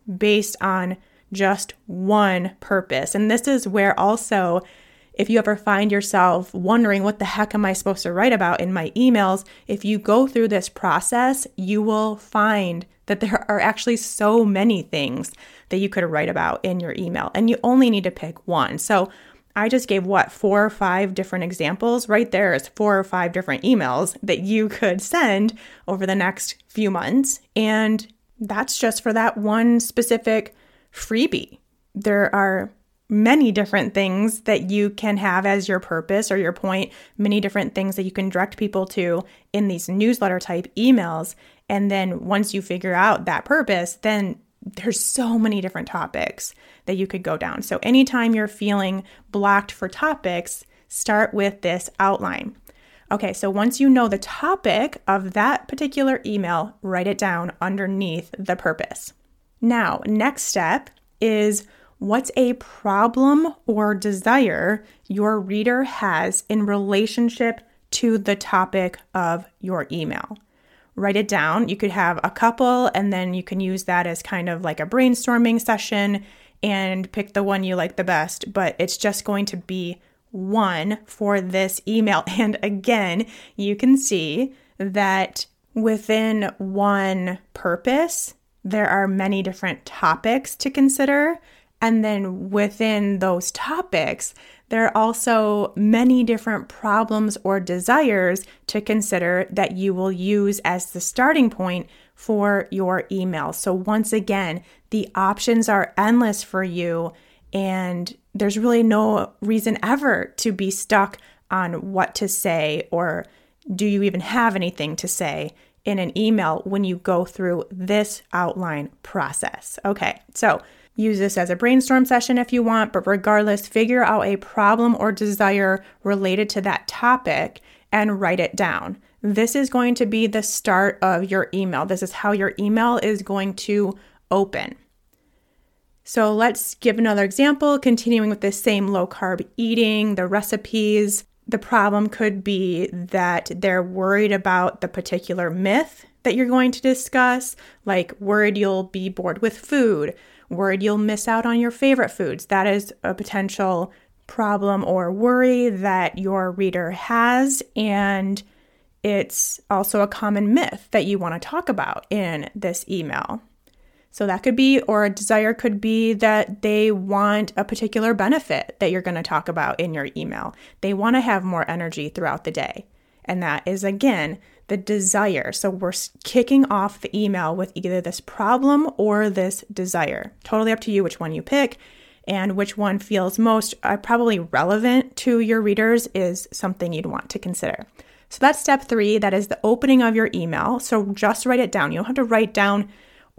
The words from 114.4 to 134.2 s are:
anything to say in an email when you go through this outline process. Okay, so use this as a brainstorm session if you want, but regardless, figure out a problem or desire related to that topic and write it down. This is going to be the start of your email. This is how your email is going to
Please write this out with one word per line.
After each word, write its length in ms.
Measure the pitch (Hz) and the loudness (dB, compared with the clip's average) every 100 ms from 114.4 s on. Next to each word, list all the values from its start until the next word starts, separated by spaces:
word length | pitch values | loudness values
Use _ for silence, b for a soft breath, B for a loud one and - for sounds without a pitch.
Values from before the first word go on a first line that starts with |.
| 226 196 | 2 0
anything 400 | 175 - 147 160 | -4 -4 -6 -6
to 120 | 175 | -6
say 480 | - 165 156 151 - b b - | -4 -4 -6 -8 -12 b b -4
in 140 | 196 | -2
an 180 | 175 185 | -2 0
email 440 | 220 214 160 156 190 | 2 2 2 -2 -2
when 180 | 196 | -2
you 140 | 190 180 | -2 -2
go 280 | 190 175 180 | 0 0 -2
through 380 | - 180 170 - | -4 -2 -2 -6
this 500 | 185 185 208 208 - _ | -8 0 0 0 -6 _
outline 560 | 175 175 180 175 147 143 - | -2 -2 -2 -4 -6 -8 -14
process. 800 | - 190 139 - - - - - 202 | -8 -6 -4 -4 -6 -8 -14 -6 -4
Okay, 360 | 202 170 - _ - | -2 -2 -4 _ 0
so 260 | 220 - B B B - | 2 2 B B B -2
use 240 | 220 202 | 0 0
this 180 | 196 196 | 0 0
as 120 | 175 | -2
a 60 | 180 | 0
brainstorm 500 | 240 262 254 262 254 | 4 4 6 4 4
session 320 | 247 233 247 | 2 2 0
if 160 | 240 | 0
you 80 | 247 | 0
want, 320 | 226 226 214 | 2 2 0
but 140 | 190 - | 0 0
regardless, 600 | 196 208 214 208 202 - | 0 2 4 4 0 0
figure 360 | 220 226 247 | 0 2 4
out 220 | - 214 196 | 4 2 0
a 120 | 196 | -2
problem 580 | - - 208 220 233 233 | -4 2 4 4 4 2
or 120 | 214 | 0
desire 720 | 190 208 202 202 196 190 190 B B | 0 -2 0 2 2 2 0 B B
related 460 | 202 202 190 190 208 | -2 0 0 0 -2
to 120 | 202 | -2
that 260 | 190 - - | -2 -4 -6
topic 720 | - 240 254 214 147 165 - b b b | -2 2 2 0 -2 -4 -8 b b b
and 280 | 214 214 196 | 0 0 0
write 200 | 180 185 | 0 0
it 160 | 165 - | -2 -2
down. 420 | 180 90 85 - b b | -2 -2 -6 -12 b b
This 340 | 208 208 226 277 | -2 2 2 2
is 140 | 262 | 0
going 260 | 247 240 240 | 2 2 2
to 100 | 226 | 0
be 220 | 220 220 | 2 0
the 160 | 214 | 0
start 560 | 208 - 220 185 202 - | -4 -4 0 2 2 2
of 300 | 190 175 190 | 0 2 0
your 180 | 190 - | -2 -2
email. 320 | 190 190 139 185 | -2 -2 -2 -2
This 180 | 180 | -4
is 80 | 185 | -6
how 200 | - 208 | -4 -2
your 220 | 208 196 - | 0 0 -2
email 380 | 208 220 233 240 | 0 2 2 2
is 240 | 214 202 | 0 -2
going 340 | 190 196 196 190 | -2 -4 -4 -4
to 420 | - 208 196 196 b b | -2 0 0 -4 b b